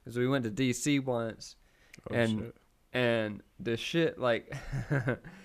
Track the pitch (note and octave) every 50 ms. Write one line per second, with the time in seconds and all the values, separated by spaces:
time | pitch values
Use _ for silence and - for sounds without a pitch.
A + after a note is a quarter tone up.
0 | _ B2 A2+ A#2+ B2 B2+ C#3 C3+ A#2 A2 G2+ F#2 C3+ B2+ A#2+ - - D3+ C#3+ C#3
1 | C3 C3+ B2 A#2 A#2 A2+ G#2 - - - - - _ _ _ _ _ _ - -
2 | - - B2 A#2+ A#2 A2+ A2 A2 A2 A#2+ - - _ _ _ _ _ _ - B2+
3 | B2 A#2+ A#2 A2+ A2 G#2+ G#2 G2 - _ _ - F#2 A#2 A#2 A2+ - - - E3+
4 | E3 C#3+ - - B2+ A#2+ A#2 G#2 - - C#3+ C3+ - - C#3 C3 A#2 - D3+ C3+
5 | A2+ C3 E3+ F3+ - - - -